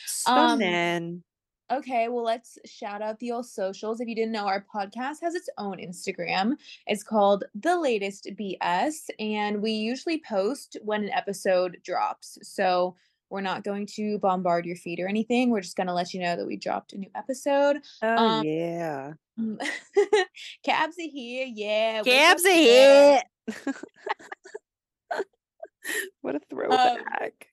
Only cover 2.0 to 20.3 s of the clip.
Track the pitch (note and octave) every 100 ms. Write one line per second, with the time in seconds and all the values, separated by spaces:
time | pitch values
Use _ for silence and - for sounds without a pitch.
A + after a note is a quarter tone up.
2 | A#3 A#3+ A#3 A#3 - - - - A3 G#3
3 | G#3+ A3 A#3+ A#3 A#3+ - F#3+ G3 A3 A3
4 | A#3 A3+ A3 A3+ G3+ G3 G3 G#3+ G3 A3+
5 | B3+ D4+ E4+ E4+ - - G#3 F#3+ E3 F3
6 | - F3+ E3+ F3+ G3+ D4+ - - - G#3
7 | - A3 G3+ G3+ - G#3 D4+ F4+ D4+ A3
8 | G3 G3 - G3+ G3+ F3 F3 F3 C4 D#4
9 | - - A3 G#3+ G#3 G#3 A3 A3 A3 C4
10 | - D#4+ - G3+ G3 C#4 - - G#3+ G#3
11 | G#3 F3+ F#3 F#3+ G3+ F#3 F#3 E3+ - E3
12 | G#2 - - - - - F#3+ F3+ F3+ F3+
13 | _ _ - G3 F#3+ F3+ G#3 G3+ G#3 -
14 | G#3+ G#3 G3+ F#3 F3+ F3 F3 F3 - E3+
15 | F3+ G#3+ A3 B3 B3+ A3 F3+ - F3+ F3+
16 | F3+ F#3+ F3 F3 - G#3 - - - G3+
17 | G3 G#3+ - C4 - C#4 C#4+ D4 - -
18 | A3 A3+ A3+ A3 D#3 D#3 E3+ E3+ E3 C#3+
19 | C3+ D#3 _ - A3 G#3 D4+ - - -
20 | G4+ G#4+ F#4